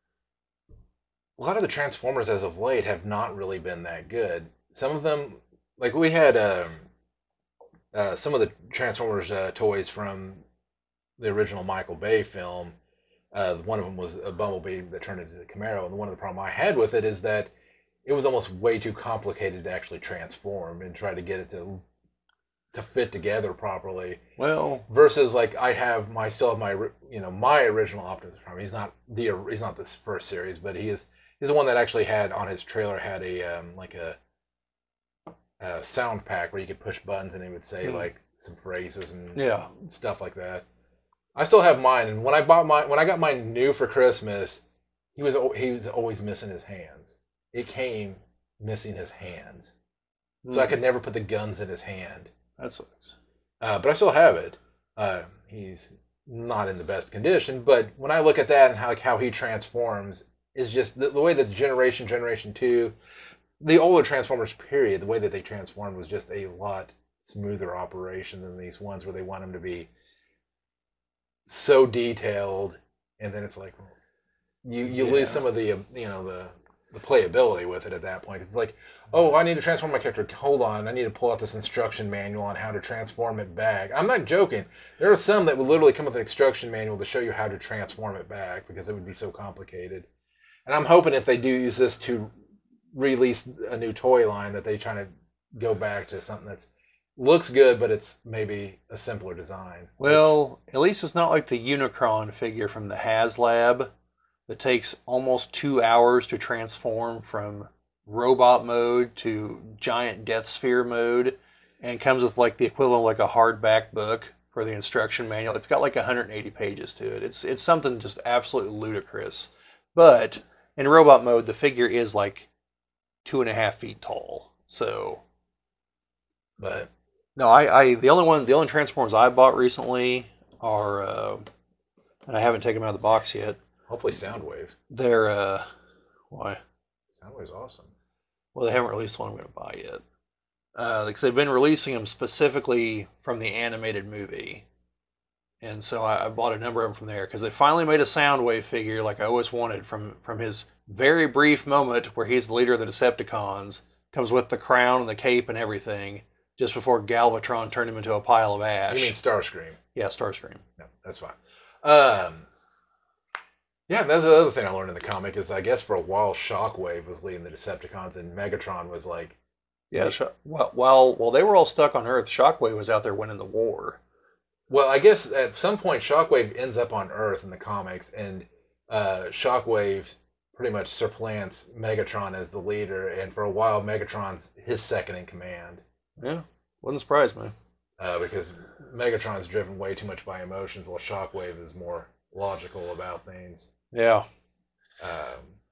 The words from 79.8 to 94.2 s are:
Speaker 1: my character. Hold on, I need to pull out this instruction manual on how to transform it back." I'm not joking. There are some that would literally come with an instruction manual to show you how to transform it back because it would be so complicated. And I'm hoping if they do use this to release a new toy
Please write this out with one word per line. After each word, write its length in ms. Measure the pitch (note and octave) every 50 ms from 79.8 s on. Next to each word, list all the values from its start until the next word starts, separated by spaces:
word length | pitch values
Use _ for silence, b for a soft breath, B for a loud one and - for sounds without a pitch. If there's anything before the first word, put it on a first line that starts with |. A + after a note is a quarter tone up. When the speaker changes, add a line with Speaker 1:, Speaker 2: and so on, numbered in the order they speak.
| - D#3
Speaker 1:
my 60 | C#3+ B2+
character. 300 | - C3+ G#2+ - G2+ - -
Hold 260 | - - C#3+ C#3+ C3+
on, 260 | B2 A2 G#2+ G#2+ G#2 A2
I 40 |
need 140 | A#2+ B2+ A#2+
to 40 | A2
pull 220 | G#2+ - - A#2+
out 80 | A#2 G2+
this 160 | A2 G#2 -
instruction 520 | A2 G#2+ - - B2 A#2 A2 - - A2 G2+
manual 360 | G2+ G2+ G2 G2+ G#2 G#2 G#2
on 120 | G2+ G2+
how 160 | - G#2+ A2
to 80 | G#2 G2+
transform 600 | - - B2 A2+ A2+ G#2+ - - A#2 A#2 A2 G#2+
it 160 | G#2 F#2 E2+
back." 340 | E2+ G#2+ A2+ G#2+ G2 G2 G2 -
I'm 100 | C#3+ E3
not 200 | G#3+ B3+ A3+ C#3+
joking. 400 | - D#3 F#3 G3+ - C3+ G#2 F#2+ - B B B B B B
There 120 | D#3 G3
are 40 | G#3
some 300 | - - - G#3 G#3 F#3 D#3+
that 100 | C#3+ C3
would 100 | C3+ C3
literally 240 | D#3 D#3+ D#3 C#3+
come 140 | B2+ - D#3
with 80 | C#3 A#2
an 80 | A#2+
instruction 480 | A2 A2 - - C#3+ C3 A#2 - - A#2+
manual 300 | A2+ A2 A2 A2 G#2+ F#2+
to 60 | G2
show 140 | - - C3
you 120 | A#2+ A2+
how 160 | G2+ A2 G#2+ G#2
to 100 | G2 F2+
transform 580 | - - A2 G#2+ G2 F#2+ - - - G#2 G2
it 140 | F#2+ F2+ F2
back 380 | G#2 G2+ G2 F2+ F2+ F#2+ F#2+ _
because 200 | F#2 F#2 F2+ G2
it 60 | G#2+
would 140 | G2+ F2+ F#2
be 80 | F#2
so 160 | - A2 G2
complicated. 720 | F2 - G#2 G2+ F#2 - F#2+ - - F#2 F2+ F#2 F#2+ F#2 F2+ _ _ _ _ b b b b b b b b -
And 80 | C#3
I'm 100 | D3+ D3
hoping 300 | C3 E3+ F3 E3 D#3+ C#3
if 100 | C3 A2+
they 120 | - B2 A#2+
do 120 | A#2+ C3
use 280 | B2+ B2+ B2+ A#2+ G#2+ A#2
this 200 | B2+ A#2 G#2+ -
to 300 | - - B2 A2+ G#2+ G#2 - _ _ _ _ _ _ _ _ _ _ _ _
release 540 | C#3 C3+ C#3 C3 A#2+ B2+ B2+ A#2+ - - B2+ B2 - A2 G#2+
a 60 | B2 A2+
new 140 | A#2 A2+
toy 380 | G#2 - - B2+ B2+ B2